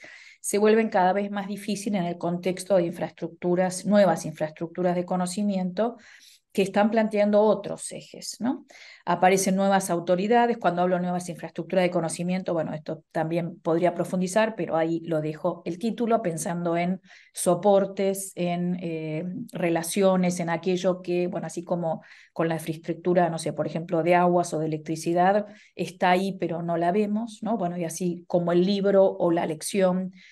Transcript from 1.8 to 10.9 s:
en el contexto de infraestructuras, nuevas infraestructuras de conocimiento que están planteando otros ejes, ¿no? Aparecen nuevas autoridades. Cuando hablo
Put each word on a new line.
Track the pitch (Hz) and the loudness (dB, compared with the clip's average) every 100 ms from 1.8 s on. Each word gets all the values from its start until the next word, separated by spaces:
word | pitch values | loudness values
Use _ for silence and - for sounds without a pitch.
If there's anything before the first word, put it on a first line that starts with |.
| - 202 | -2 -2
en | |
el | 175 170 | -2 -4
contexto | 170 175 185 180 - 190 | -4 -2 -2 -4 0 2
de | 170 | 2
infraestructuras, | 175 160 - 170 170 180 175 185 180 | -2 -8 -8 -10 -4 -2 0 0 -2
nuevas | 190 208 190 165 | 2 4 6 2
infraestructuras | 156 156 156 - 165 180 180 175 | -4 -6 -6 -6 -8 -2 0 0
de | |
conocimiento | 175 185 180 208 208 190 185 180 233 247 - - - _ _ | -2 -2 -2 -2 -2 -2 -2 -2 -4 -4 -16 -20 -20 _ _
que | - | -2
están | 190 202 214 | 0 2 2
planteando | 226 214 208 208 208 | 2 0 2 4 6
otros | 214 196 - 160 - | 6 4 -2 -10 -10
ejes, | - - - - - | -14 -16 -16 -14 -6
¿no? | 233 339 - - - - | -4 -4 -8 -20 -20 -10
Aparecen | - 175 185 190 190 | -4 2 4 4 2
nuevas | 190 196 196 190 | 2 2 2 2
autoridades. | 170 170 180 208 233 240 226 | -2 0 0 4 4 4 2
Cuando | 180 175 | 0 0
hablo | 180 | 2